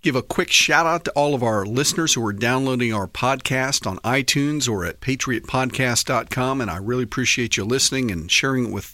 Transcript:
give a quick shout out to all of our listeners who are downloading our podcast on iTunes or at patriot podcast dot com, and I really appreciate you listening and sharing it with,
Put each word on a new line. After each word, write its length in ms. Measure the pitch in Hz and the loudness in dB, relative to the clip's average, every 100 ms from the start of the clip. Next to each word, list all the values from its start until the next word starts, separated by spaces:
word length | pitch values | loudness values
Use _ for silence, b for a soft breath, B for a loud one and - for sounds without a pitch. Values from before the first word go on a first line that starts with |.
give 160 | 156 127 | 2 0
a 40 | |
quick 300 | - - 175 | -2 -2 2
shout 340 | - - 151 | 2 6 4
out 200 | 165 170 | 4 0
to 60 | - | -2
all 220 | 147 147 | 0 2
of 80 | 139 | 2
our 240 | 117 107 | 2 2
listeners 480 | 98 123 147 180 160 | 0 0 0 0 0
who 140 | 131 113 | 0 -2
are 60 | |
downloading 600 | 101 117 131 135 127 120 | 0 0 2 0 0 0
our 140 | 107 95 | -2 -4
podcast 800 | - 127 135 - 131 131 135 104 | -2 -2 0 -2 -2 0 -2 -4
on 80 | 95 | -4
iTunes 680 | 113 135 131 143 143 151 123 | 0 0 2 0 0 0 -2
or 160 | 101 | -2
at 160 | 85 - | -4 -4
patriot 460 | - 135 135 110 | -4 -2 -2 -4
podcast 580 | - 131 127 - 127 117 | -2 -2 -2 0 0 0
dot 260 | - 123 - | 0 -2 -2
com, 300 | - 127 135 | -4 -2 -2
and 100 | 110 | -4
I 100 | 85 | -4
really 240 | 98 123 | -2 -2
appreciate 520 | 123 - 123 - 117 | -2 -2 0 0 2
you 80 | - | 0
listening 480 | 101 127 - 135 123 | 2 2 2 2 0
and 180 | 87 80 | -2 2
sharing 360 | - 135 131 | 2 4 0
it 80 | 113 | 0
with, 200 | 98 - | -4 -8